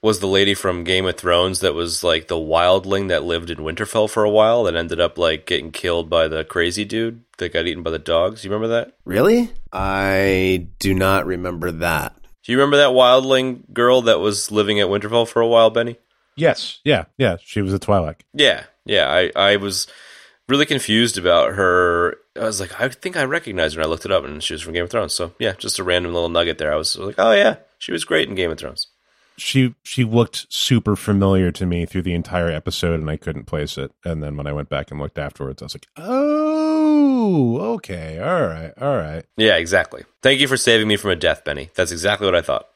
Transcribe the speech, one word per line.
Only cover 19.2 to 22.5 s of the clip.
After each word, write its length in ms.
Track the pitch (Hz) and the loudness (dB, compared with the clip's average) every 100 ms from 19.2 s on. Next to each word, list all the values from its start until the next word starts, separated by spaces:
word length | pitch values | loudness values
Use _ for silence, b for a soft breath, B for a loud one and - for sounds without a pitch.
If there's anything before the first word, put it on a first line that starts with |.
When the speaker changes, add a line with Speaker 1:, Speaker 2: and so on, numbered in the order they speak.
| 92 - | 2 2
Speaker 1:
I 200 | 98 101 | 2 2
was 300 | 98 95 - B B B B B - | 0 -6 -8 B B B B B -2
really 160 | 139 147 | 0 0
confused 520 | 143 - 110 120 101 | -2 0 2 2 0
about 340 | 87 85 65 | 2 4 4
her. 640 | 98 95 90 87 85 87 - _ - | 2 2 4 2 2 -2 -4 _ -6
I 40 | |
was 160 | 110 | -6